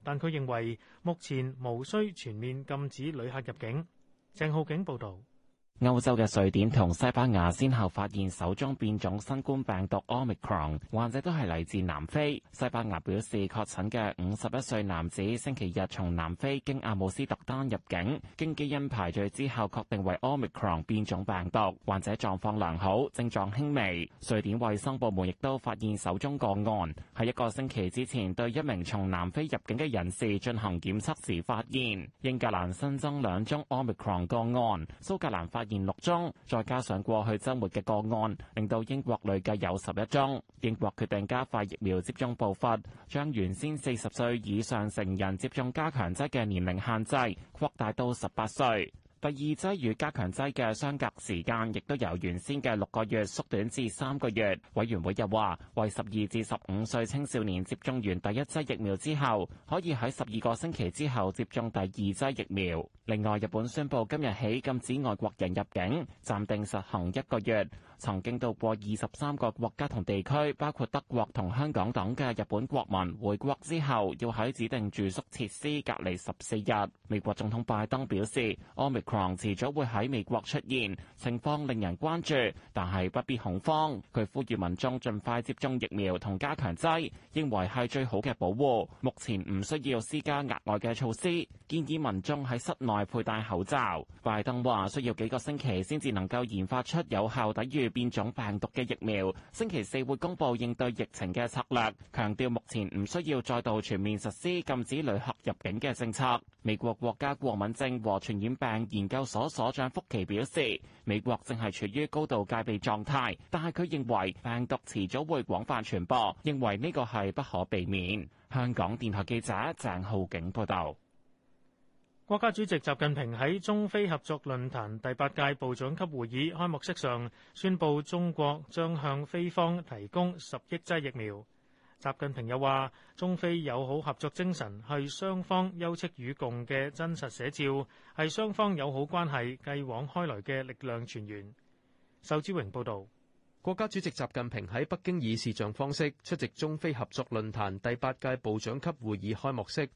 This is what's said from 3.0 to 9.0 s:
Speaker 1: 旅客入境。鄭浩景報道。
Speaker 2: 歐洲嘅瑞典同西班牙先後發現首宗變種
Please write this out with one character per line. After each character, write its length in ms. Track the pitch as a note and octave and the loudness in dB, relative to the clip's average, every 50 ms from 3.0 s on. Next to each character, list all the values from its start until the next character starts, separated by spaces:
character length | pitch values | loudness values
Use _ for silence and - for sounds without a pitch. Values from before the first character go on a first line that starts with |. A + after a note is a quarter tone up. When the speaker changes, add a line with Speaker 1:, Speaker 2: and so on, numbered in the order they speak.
| C3+ D#3+ | -6 -4
Speaker 1:
旅 180 | D#3 B2+ A2+ B2+ | -4 -4 -4 -4
客 120 | B2 C3+ | -6 -6
入 120 | A#2+ - G#2+ - | -6 -8 -8 -8
境。 280 | B2 A2 A#2+ D#3 E3 - _ _ _ _ - _ _ _ - | -6 -4 -4 -4 -4 -6 _ _ _ _ -20 _ _ _ -6
鄭 160 | - D#3 D#3 | -2 0 2
浩 120 | D3 D#3+ D3+ | 2 2 0
景 220 | D3+ D3+ E3+ F#3+ | 0 -2 -2 -2
報 120 | D#3+ C3+ | -4 -4
道。 220 | A#2+ A2+ G2+ F#2+ G2 A#2+ _ _ - _ - _ _ _ _ - - | -6 -6 -8 -10 -10 -16 _ _ -20 _ -20 _ _ _ _ -2 4
Speaker 2:
歐 180 | B2 B2 B2+ B2 | 4 6 6 6
洲 160 | - C3 B2 | 6 6 6
嘅 240 | A2 A2+ G2+ - G#2+ | 6 6 6 6 6
瑞 100 | G2 G2 | 6 6
典 200 | - G2 G#2 A2 | 6 6 6 6
同 240 | D3 B2+ F#2+ F2 E2+ | 8 6 6 6 6
西 180 | - B2+ B2 | 4 4 4
班 180 | - B2 B2 B2+ A2 | 6 6 6 6 6
牙 180 | F#2 E2+ F2 | 6 6 6
先 180 | F2 - C3+ C3+ | 4 4 4 4
後 200 | B2+ A#2 G#2 F2 | 6 4 4 2
發 180 | - G2+ G2 | 2 0 -2
現 220 | G2+ G#2 G2+ G2 F#2 | -2 0 0 0 0
首 260 | F2 - F2 F2 G2 | 0 0 0 0 0
宗 180 | - C#3+ C3+ C3+ | 0 0 -2 0
變 220 | - A#2 G#2+ G#2+ | 0 0 0 2
種 220 | G2+ | 2